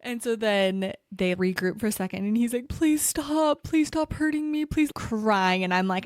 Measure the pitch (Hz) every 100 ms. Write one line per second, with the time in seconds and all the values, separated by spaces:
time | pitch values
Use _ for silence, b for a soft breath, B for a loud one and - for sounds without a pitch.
0 | 240 240 233 226 220 202 190 190 190 -
1 | _ 190 185 180 185 180 185 214 214 214
2 | 185 190 196 220 233 247 247 - 320 302
3 | - - 285 311 311 294 - 320 302 320
4 | 311 - 311 302 302 302 302 - 294 -
5 | - 220 214 202 185 185 185 180 185 185